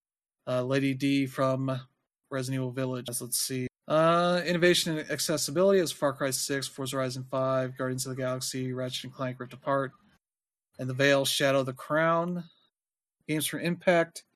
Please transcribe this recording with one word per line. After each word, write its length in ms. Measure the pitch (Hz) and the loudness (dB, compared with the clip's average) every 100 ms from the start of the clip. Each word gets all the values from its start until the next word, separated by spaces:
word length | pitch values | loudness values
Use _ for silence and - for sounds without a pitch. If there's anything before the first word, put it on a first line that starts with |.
| _ _ _ _ - | _ _ _ _ -4
uh, 160 | 127 | -2
Lady 300 | 127 135 135 | 0 2 2
D 320 | 131 139 139 131 | 0 2 2 0
from 520 | 135 131 131 135 131 - _ _ _ - | 0 0 0 -2 -4 -8 _ _ _ -8
Resident 300 | 135 127 131 | -6 -2 -2
Evil 100 | 127 | -2
Village. 360 | 123 127 127 120 117 | -2 -4 -4 -6 -8
Let's 180 | 123 - | -4 -4
see. 280 | - 131 123 _ - | -2 -4 -6 _ 0
Uh, 520 | 151 160 170 175 180 165 | 4 4 4 4 2 0
innovation 520 | 175 175 170 175 156 | 4 6 6 2 -2
and 120 | - | -4
accessibility 680 | 151 - 147 - 147 190 196 | -4 -2 -2 0 2 4 6
is 120 | 156 | 2
Far 220 | - 143 | 0 -2
Cry 160 | 131 143 | 0 -2
six, 340 | 131 - 139 131 | -2 -2 -4 -4
Forza 280 | - 131 135 | -6 -4 -2
Horizon 300 | 131 127 127 | -2 -4 -4
five, 480 | 135 131 131 131 127 | -2 0 0 -2 -4
Guardians 280 | 127 131 131 | -4 -4 -6
of 100 | 127 | -4
the 60 | |
Galaxy, 500 | 127 131 - 135 127 | -4 -4 -4 -4 -4
Ratchet 320 | 127 127 - 127 | -4 -6 -6 -10
and 80 | |
Clank 280 | - 127 123 | -8 -8 -8
Rift 100 | 123 | -12
Apart, 380 | 131 - 139 131 - _ _ _ _ _ _ _ - | -8 -2 0 -2 -8 _ _ _ _ _ _ _ -10
and 100 | 131 | -6
The 40 | |
Veil, 320 | 131 143 139 135 | 2 4 4 2
Shadow 340 | - 139 135 | 2 2 2
of 40 | 131 | 0
the 80 | |
Crown. 720 | 131 - 156 165 165 170 175 170 _ _ _ _ _ _ _ - | -6 -2 0 2 2 0 -4 -8 _ _ _ _ _ _ _ -4
Games 180 | 156 143 | -4 -2
for 140 | 101 | -4
Impact. 640 | 160 175 - 170 165 - - | -4 0 4 4 2 -4 -20